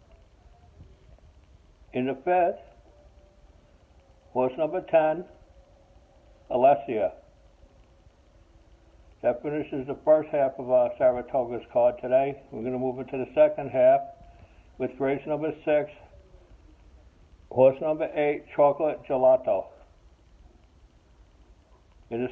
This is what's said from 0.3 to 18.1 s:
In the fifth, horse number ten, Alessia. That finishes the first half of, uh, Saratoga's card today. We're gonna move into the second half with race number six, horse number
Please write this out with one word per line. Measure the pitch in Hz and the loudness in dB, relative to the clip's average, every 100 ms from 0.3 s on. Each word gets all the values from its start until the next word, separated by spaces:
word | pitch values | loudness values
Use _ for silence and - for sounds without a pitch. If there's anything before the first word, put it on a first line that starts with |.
| _ _ _ _ - - _ _ - _ _ _ - _ _ _ | _ _ _ _ -20 -20 _ _ -20 _ _ _ -20 _ _ _
In | 127 127 | -6 -6
the | 135 | -4
fifth, | 180 180 175 - - - _ _ - _ - _ _ _ _ _ _ _ _ _ _ | -2 0 0 -2 -12 -20 _ _ -20 _ -20 _ _ _ _ _ _ _ _ _ _
horse | 123 127 - | -4 -2 -2
number | 156 185 | -4 -4
ten, | - 165 156 165 185 - - - _ _ _ _ _ _ _ _ - | 0 2 2 0 -8 -18 -20 -20 _ _ _ _ _ _ _ _ -6
Alessia. | 123 131 - - 110 101 - - _ _ _ - _ _ _ _ _ _ _ _ _ _ _ _ _ _ _ | 2 4 2 -2 -4 -4 -6 -20 _ _ _ -20 _ _ _ _ _ _ _ _ _ _ _ _ _ _ _
That | - - | -4 -4
finishes | 151 151 - 147 131 | -4 -6 -6 -8 -8
the | 135 | -2
first | 156 156 151 | 4 4 2
half | 147 135 - | -2 -2 -2
of, | 127 | 0
uh, | 127 120 - | 2 2 2
Saratoga's | 127 123 120 135 120 117 - | 0 0 -2 -4 -4 -8 -4
card | 156 151 - | 0 2 0
today. | 127 131 139 139 - | 0 0 0 -6 -12
We're | 117 | -10
gonna | 123 127 | -6 -4
move | 127 127 | -4 -6
into | 127 131 | -8 -8
the | 127 | -2
second | 151 151 151 139 | 2 2 2 -4
half | 135 156 - - - - - - - - - | 2 4 4 0 -16 -20 -20 -20 -20 -20 -8
with | 127 - | -8 -4
race | 135 139 151 | -4 -4 -4
number | 151 156 147 | -4 -6 -6
six, | - 147 - - - - - - - - - _ - - - _ _ - - | -2 0 -2 -10 -20 -20 -20 -20 -20 -20 -20 _ -20 -20 -20 _ _ -20 -4
horse | 120 135 135 | 4 6 4
number | 156 156 160 | -2 -2 -4